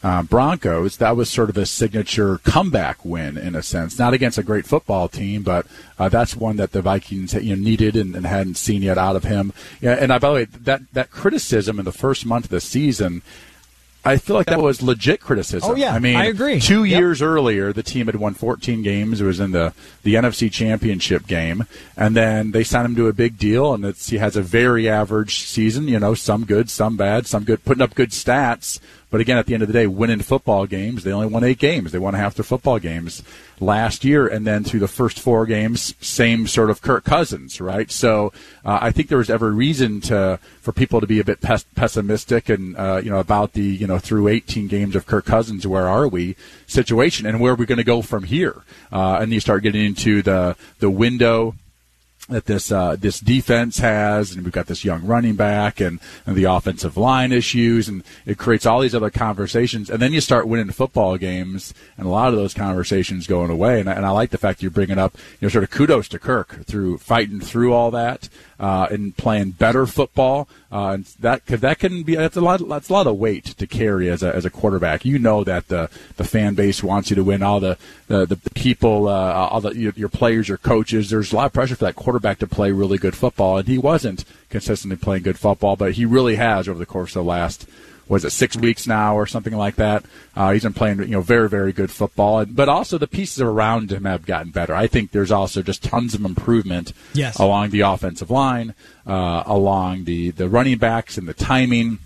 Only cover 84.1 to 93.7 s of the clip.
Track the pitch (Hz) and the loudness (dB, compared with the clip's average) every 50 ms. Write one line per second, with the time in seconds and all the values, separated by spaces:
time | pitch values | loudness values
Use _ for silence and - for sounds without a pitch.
84.1 | 95 87 - _ - - _ _ - 104 - - 107 - - 98 95 85 - 107 | -6 -8 -14 _ -20 -20 _ _ -8 -6 -2 -2 -4 -4 -4 -8 -6 -4 -2 -2
85.1 | 98 92 87 98 87 - - 107 98 - - 101 98 95 104 92 85 107 120 113 | -2 0 0 -2 -4 0 2 0 2 2 2 0 0 0 0 -2 0 0 2 4
86.1 | 120 131 127 120 107 101 117 117 107 95 87 98 92 82 87 - - 92 90 85 | 4 4 4 4 2 2 2 2 2 0 -2 -4 -6 -8 -8 -8 -6 -6 -6 -4
87.1 | - 98 87 87 87 87 85 82 - - - - - - - - - - _ - | -4 -4 -2 -2 0 -2 -2 -4 -4 -10 -18 -20 -20 -20 -20 -20 -20 -20 _ 0
88.1 | 98 98 80 - - - 131 120 - 117 117 117 113 - - 120 110 107 107 107 | 0 0 0 -2 0 0 0 0 2 0 0 0 0 0 -2 -2 0 2 2 2
89.1 | 107 107 104 - - 117 104 110 110 107 101 101 - - 107 107 104 104 - - | 2 0 0 -2 -4 -6 -6 -4 -4 -2 -2 -2 0 0 0 2 2 0 -4 -8
90.1 | - - - _ _ 101 98 95 98 107 - 107 - - 113 107 101 98 101 - | -20 -20 -20 _ _ 0 2 2 2 2 0 -2 -2 0 0 0 0 -2 -4 -2
91.1 | 110 95 87 85 120 117 113 104 107 101 98 95 92 - 98 90 - - 104 95 | -2 -2 2 4 4 4 4 2 0 0 0 -2 0 -2 -4 -4 -2 -4 -4 -4
92.1 | _ - 101 104 110 110 107 101 120 135 139 139 143 180 - - 185 160 151 - | _ 0 2 2 2 2 0 -2 0 0 2 2 2 0 0 -4 -4 -4 -4 -4
93.1 | - 180 196 - - 131 127 117 107 110 107 110 | -4 -6 -6 -6 -4 -2 -2 0 2 2 2 2